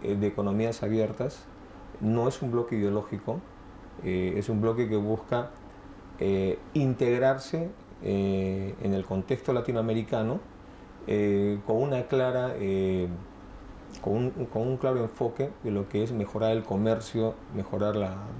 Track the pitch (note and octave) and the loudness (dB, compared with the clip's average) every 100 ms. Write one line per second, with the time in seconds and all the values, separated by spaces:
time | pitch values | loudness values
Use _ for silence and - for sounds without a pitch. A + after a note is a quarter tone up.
0 | - G2+ G#2 G2+ G2+ G2+ A2+ A2+ G#2+ A2 | 0 2 2 2 0 2 2 0 0 2
1 | G#2+ - C3 - - - - - - - | 2 0 -4 -4 -16 -18 -18 -18 -16 -2
2 | G#2+ A#2 A#2+ B2+ C3 A#2+ A#2+ A2+ G2+ G#2 | 2 4 4 2 0 0 2 2 2 2
3 | G#2 G#2 - C#3 - - - - - - | -2 -6 -4 -6 -6 -18 -18 -18 -16 -8
4 | F#2 F#2 F#2 E2+ G2+ A2 A2+ A#2 A#2 G#2+ | -2 2 2 0 0 2 2 2 2 2
5 | G#2 A2 - A#2+ A#2+ - - - - - | 2 0 0 -2 -2 -10 -18 -18 -18 -18
6 | - - G2 G2 F#2+ F2+ - D3+ C3+ B2 | -16 -2 2 4 2 0 -2 2 2 4
7 | B2 B2 C3 C3+ - D#3+ E3+ - - - | 4 4 4 2 -2 -4 -4 -8 -18 -8
8 | G2+ G2 - F#2+ F#2+ F#2+ F#2+ - G2 G2 | 0 2 4 2 0 -2 -4 -4 0 0
9 | F#2 F#2+ F#2 C3 - B2 A#2 A#2+ A2+ A2+ | 0 -2 0 -2 2 0 2 0 2 0
10 | A2 A#2+ A2 D#3+ - - - - - - | 0 0 0 -2 -6 -18 -18 -18 -18 -12
11 | - G#2 G#2 G2+ G2+ G#2 G#2 A2+ C#3 C3 | 0 2 4 4 4 0 2 2 4 0
12 | A#2+ C#3 B2+ B2+ B2+ - G2+ F#2+ F#2+ F#2 | 2 2 4 2 0 -2 0 2 2 2
13 | F2+ F2 F#2+ - - - - - - - | 0 -4 -10 -16 -16 -16 -16 -16 -14 -8
14 | - G#2 B2+ E3 B2+ A2 A#2+ B2+ C3+ B2+ | -2 0 0 -2 -4 0 0 2 2 2
15 | A2+ - A#2+ - C#3 - A2+ G2+ F#2+ G#2+ | 0 0 -2 0 -4 -2 -2 0 0 0
16 | A2+ A#2 G2+ A2 A2 A2+ - G2 A2 A2+ | 0 0 -2 2 2 2 2 2 4 2
17 | A2 A#2 A2 - - - G2 G2 G#2 G#2+ | 0 0 0 -2 -8 -6 -4 0 2 2
18 | G2 F#2+ G#2 | 0 -4 -8